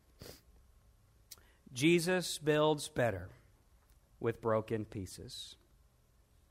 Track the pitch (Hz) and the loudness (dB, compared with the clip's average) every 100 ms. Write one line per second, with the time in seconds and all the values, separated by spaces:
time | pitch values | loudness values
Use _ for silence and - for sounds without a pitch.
0 | _ _ - - _ - _ _ - _ | _ _ -20 -20 _ -20 _ _ -20 _
1 | _ _ _ - - _ - 127 156 175 | _ _ _ -20 -20 _ -16 2 4 4
2 | 165 185 170 - 147 151 151 151 - - | 4 0 0 -4 2 4 4 2 -2 0
3 | 120 95 90 - - _ _ _ _ - | 0 0 -8 -16 -20 _ _ _ _ -20
4 | _ _ 117 113 117 110 107 113 104 107 | _ _ -4 -2 0 0 0 -4 -4 -8
5 | 95 - - - - - _ _ _ _ | -10 -12 -14 -14 -16 -18 _ _ _ _
6 | _ _ _ _ _ | _ _ _ _ _